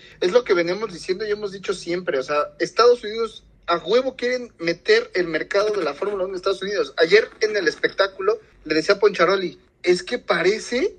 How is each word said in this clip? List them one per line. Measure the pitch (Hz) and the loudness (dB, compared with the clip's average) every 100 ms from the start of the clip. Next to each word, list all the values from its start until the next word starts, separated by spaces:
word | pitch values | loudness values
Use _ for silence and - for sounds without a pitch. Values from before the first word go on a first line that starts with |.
| - - | -16 -4
es | 185 | 2
lo | 220 | 2
que | 240 | 4
venimos | 180 165 190 220 | 2 2 -2 -6
diciendo | 170 - 190 214 | -10 -6 -4 -4
y | |
hemos | 208 208 | -4 -6
dicho | 190 190 | -10 -6
siempre. | 185 - 175 185 143 | -6 -4 -6 -2 -4
O | |
sea, | 127 147 147 - | -2 -2 -4 -4
Estados | 160 - 240 240 | -6 4 4 4
Unidos | 208 220 226 - _ _ - | 0 -6 -6 -8 _ _ -4
a | 170 | -4
huevo | 160 233 262 254 | 2 0 0 -4
quieren | 240 254 240 _ | -4 -4 -6 _
meter | 165 170 - 415 - | -6 -6 2 2 2
el | - 165 | -4 -2
mercado | 156 - 302 214 208 | -4 -2 0 0 0
de | |
la | 156 | -4
Fórmula | 143 196 202 | -4 -6 -4
uno | 185 | -4
en | 190 | -4
Estados | 196 190 | -2 -2
Unidos. | 196 202 147 - | -4 -4 -4 0
Ayer | 165 202 233 - | 4 6 4 -2
en | 214 | -2
el | 214 165 | 0 -2
espectáculo | - 156 - 196 - 190 226 - _ | -2 -4 0 -2 0 -2 -2 -6 _
le | 156 | -2
decía | 156 160 | -2 2
a | 202 | 4
Poncharoli, | 214 - 170 196 180 - _ _ | 4 4 2 2 -2 -10 _ _
"Es | 175 180 | 0 0
que | - 240 | 0 -8
parece | - 180 170 214 - 247 370 | -2 0 2 0 -2 -2 -2